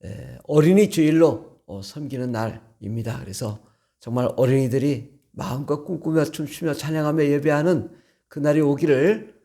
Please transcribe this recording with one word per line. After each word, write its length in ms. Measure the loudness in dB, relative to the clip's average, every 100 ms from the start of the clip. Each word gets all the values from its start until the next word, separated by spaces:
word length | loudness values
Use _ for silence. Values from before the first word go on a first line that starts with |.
에, 360 | -14 -14 -14 -18 0
어린이 440 | 4 6 6 4
주일로, 720 | 4 4 6 4 4 -8 _ _
어, 160 | -14
섬기는 480 | -14 -12 -10 -6 -4
날입니다. 880 | -4 -4 -6 _ _ -10 -6 -6 -8
그래서 400 | -10 -8 -8 -8 _ _ _ _
정말 320 | -6 -2 -2 0
어린이들이 800 | 2 2 2 0 -2 -4 -8 _ _
마음껏 560 | -10 -8 -8 -4 -6 -6
꿈꾸며 380 | -8 -2 0
춤추며 500 | 0 -4 -10 -6 -6
찬양하며 520 | -4 -4 -2 0 0 2
예배하는 640 | 2 2 0 2 0 -2 -14 _ _ _
그날이 320 | -4 0 2
오기를 760 | 2 2 2 4 4 0 -4 _